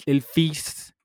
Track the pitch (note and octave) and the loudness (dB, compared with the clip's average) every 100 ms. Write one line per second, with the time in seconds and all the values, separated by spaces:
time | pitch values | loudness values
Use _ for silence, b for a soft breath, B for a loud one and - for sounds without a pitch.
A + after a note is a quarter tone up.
0 | - C#3 B2+ - D#3+ D3+ - - - _ | 0 0 2 2 2 0 -10 -12 -16 _